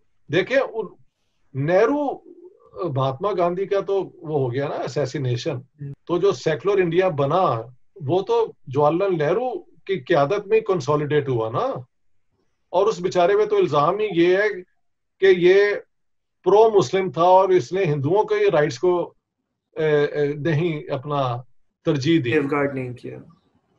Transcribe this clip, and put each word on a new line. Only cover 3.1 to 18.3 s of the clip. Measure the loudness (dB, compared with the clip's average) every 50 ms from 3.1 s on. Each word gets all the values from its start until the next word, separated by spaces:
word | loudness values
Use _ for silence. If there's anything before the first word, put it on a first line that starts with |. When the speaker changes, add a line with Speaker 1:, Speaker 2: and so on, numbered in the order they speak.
| -2 -4 -4 -4
Speaker 1:
गांधी | 0 0 0 0 0 -4 -4
का | -2 -2 -2
तो | -2 -2 -2 -4 -4 -6 -12 -14 -8
वो | -4 -2
हो | -2 -2 -2
गया | -2 -4 -4
ना, | -4 -6
असैसिनेशन। | -6 -8 -6 -4 -4 -4 -4 -4 -6 -4 -4 -4 -4 -4 -6
Speaker 2:
हम्म। | -8 -8 -12 _ _ -16 -16 -16 -16 -16 _
Speaker 1:
तो | -4 -2
जो | 0 0 0 0
secular | 0 -2 -4 -4 -2 -2 0 0 2
India | 0 2 2 0 0 0
बना, | 0 -2 0 0 2 2 2 0 0 -2 -6 -12 -18 _ _ _ _ -10
वो | -4 -2 -2 -2
तो | 0 0 0 0 0 -2 -6 _ -16 -6
जवाहरलाल | 0 2 2 2 2 2 0 -2
नेहरू | 0 0 0 0 0 -2 -2 -4 -6 -10 -12 _ _ _ _
की | -8 -6
क़यादत | -6 -2 0 2 2 2 2 0 -4 0
में | 0 0 0
कंसोलिडेट | 2 0 -2 -2 0 -2 -2 -2 -2 0 -2 -2 0 -2
हुआ | -2 -4 -4 -4
ना। | -4 -4 -4 -4 -6 -8 -12 _ _ _ _ _ _ _ _ _ _ _ _ _ _ _ _ _ 0
और | 0 2
उस | 0 0 -2
बेचारे | -4 -2 0 2 2 4 4
में | 2 2
तो | 2 2 0
इल्जाम | 2 2 2 2 2 2 0 0
ही | -4
ये | -2 0 2 2 4 4 2 0
है | -2 -4 -6 -12 _ _ _ _ _ _ _ _ _ _ _
कि | 4
ये | 4 4 6 6 6 6 6 4 2 0 -4 -8 _ _ _ _ _ _ _ _ _ _ _ _
प्रो | 4 6 6 6 6
मुस्लिम | 4 2 2 2 0 -2 -2 -2
था | -2 2 4
और | 6 6 6 6 4 2
इसने | 2 2 0 -2 -2 0
हिंदुओं | 0 -2 -2 -2 0 0 0 2
के | 0